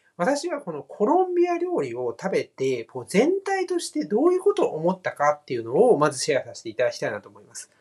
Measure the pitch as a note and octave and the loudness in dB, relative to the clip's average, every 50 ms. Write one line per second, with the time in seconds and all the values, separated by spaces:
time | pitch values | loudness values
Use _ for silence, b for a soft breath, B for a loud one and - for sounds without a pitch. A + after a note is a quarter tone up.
0 | _ _ _ - F3 B3+ C#4+ C#4+ - F4 D#4 C#4+ - F3 D#3 C#3 - - - - | _ _ _ -2 0 0 0 0 -2 -6 -6 -6 -8 -8 -10 -10 -10 -10 -4 0
1 | G#3 B3+ D#4+ F#4 F#4 F4+ F4 F4 F4 F4 F4 E4+ F4 F#4 F4 E3 C#3 A#2+ A#2 B2 | 2 4 4 4 4 2 2 2 2 2 0 -2 -2 -2 -2 -2 -4 -4 -4 -6
2 | B2 A#2 A2+ - F3 F#3+ F#3 C#3+ B2 - _ - C3+ C3+ B2+ A#2 A2+ _ - B2+ | -6 -6 -6 -6 -6 -2 -2 -2 -2 -4 _ -4 -2 -2 -2 -4 -6 _ -10 -12
3 | A#2+ - - F#3+ C4 E4+ F#4+ G4 - G4+ G4 F#4+ F4+ F4+ F4+ E4+ - - - D4+ | -8 -2 2 2 4 4 2 0 -2 -2 -2 -2 -2 -2 -4 -4 -6 -6 -6 -6
4 | D4 - G#3 A#3+ D4+ F4 F4+ F#4 - G4+ G4+ - - - E3+ D#3 D#3+ F3+ F#3 - | -4 -2 0 2 4 4 2 2 2 0 2 2 0 -2 -2 -2 -2 -2 -2 -2
5 | - - - - C#3+ D3 D3 - _ - C3 A#2 A2 A2+ B2+ E3+ A#3+ B3 F3+ C#3+ | -6 -8 -4 0 2 2 2 0 _ -8 -6 -6 -4 0 2 4 6 6 6 6
6 | D3 D3+ B2+ - - D#3 C#3 B2 - A#2+ G#2 - - A#2 G#2 - B2 A#2 - - | 4 2 0 -2 -2 0 0 0 -2 -4 -14 -14 -14 -8 -2 0 0 0 0 -2
7 | D3+ B2+ G#2+ G2+ - G#2 G2+ G#2 G#2 - - - - _ b b | -6 -6 -6 -6 -10 -12 -20 -20 -20 -18 -18 -18 -18 _ b b